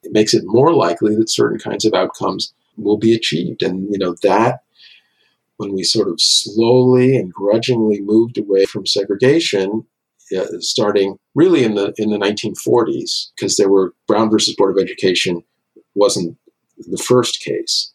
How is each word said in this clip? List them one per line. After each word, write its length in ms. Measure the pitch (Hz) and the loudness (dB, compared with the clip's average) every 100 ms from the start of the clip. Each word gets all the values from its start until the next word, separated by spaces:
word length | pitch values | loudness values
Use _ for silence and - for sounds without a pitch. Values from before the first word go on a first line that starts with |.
it 80 | - | -2
makes 200 | 107 107 | 0 2
it 100 | 113 | 0
more 280 | 95 113 151 | 2 2 4
likely 420 | 147 - - 107 | 2 0 0 0
that 140 | 107 113 | 0 0
certain 300 | - 113 110 | 0 0 -2
kinds 260 | - - | -6 -2
of 80 | 107 | 0
outcomes 600 | 80 - - 95 95 - _ _ - | 0 -2 -4 -6 -6 -10 _ _ -6
will 200 | 101 107 | -2 0
be 160 | 113 | 2
achieved. 480 | 113 - - - 65 | 0 -2 -4 -6 -4
And, 260 | 82 92 98 | -4 -4 -4
you 60 | 98 | -2
know, 180 | 92 87 | -4 -2
that, 400 | 98 101 120 131 _ _ - _ _ _ _ _ _ - | 0 2 0 -2 _ _ -20 _ _ _ _ _ _ -12
when 160 | 101 | -8
we 100 | 98 | -4
sort 240 | 87 113 98 | -2 -2 -2
of 140 | 80 | 0
slowly 960 | - - 107 104 113 127 127 127 127 131 | 0 0 -2 0 4 4 4 4 4 2
and 160 | 92 | -2
grudgingly 680 | 95 98 113 117 120 107 104 | -4 0 0 0 0 2 0
moved 380 | 101 110 120 123 | 2 2 2 -4
away 280 | 101 95 | 0 2
from 200 | 98 107 | 2 -2
segregation, 1000 | 92 107 98 98 127 160 165 98 95 113 - _ _ _ _ 92 | -4 -4 -2 2 2 2 0 -2 -2 -4 -8 _ _ _ _ -6
uh, 80 | - 90 | -6 -8
starting 580 | - - 104 101 98 95 _ | -6 -2 0 2 0 -4 _
really 280 | 139 185 160 | 2 4 4
in 120 | 113 | 2
the, 180 | 104 101 - | 0 -2 -2
in 140 | 107 | -2
the 60 | 104 | 0
nineteen 380 | 101 104 110 | -2 -2 -6
forties, 760 | 92 120 120 117 65 - - - - | -6 0 2 2 -4 -6 -8 -10 -8
'cause 200 | 98 - | -4 0
there 100 | 98 | 4
were, 240 | 98 92 _ - | 4 2 _ -2
Brown 220 | 107 107 | 0 2
versus 260 | 107 104 | 2 0
Board 220 | - 98 95 | 0 0 2
of 40 | |
Education 600 | 95 - 92 90 95 87 _ _ _ _ _ | -2 -2 -2 0 -2 -4 _ _ _ _ _
wasn't 420 | 101 101 101 85 - _ _ _ _ | 0 0 0 -6 -10 _ _ _ _
the 200 | 85 82 | -12 -10
first 460 | - 123 117 - | 2 2 2 -6
case. 480 | - - - - - | -6 -6 -4 -4 -6